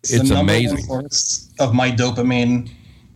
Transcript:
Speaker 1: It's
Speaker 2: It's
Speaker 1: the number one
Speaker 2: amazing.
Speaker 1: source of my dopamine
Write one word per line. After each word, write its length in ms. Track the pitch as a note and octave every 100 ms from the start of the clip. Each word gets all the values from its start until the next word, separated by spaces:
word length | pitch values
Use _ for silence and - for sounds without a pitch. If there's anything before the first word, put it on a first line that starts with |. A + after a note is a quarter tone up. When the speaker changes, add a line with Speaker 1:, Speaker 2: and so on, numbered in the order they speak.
Speaker 1:
It's 100 | -
Speaker 2:
It's 160 | A#2 C3+
Speaker 1:
the 60 |
number 180 | G2 G2
one 80 | G#2+ A#2+
Speaker 2:
amazing. 120 | -
Speaker 1:
source 640 | G#2+ C3 C#3+ - - - - -
of 140 | C3+
my 180 | B2 B2+
dopamine 760 | A#2 B2 A#2+ B2 B2 A#2+ B2 A#2+ - - - -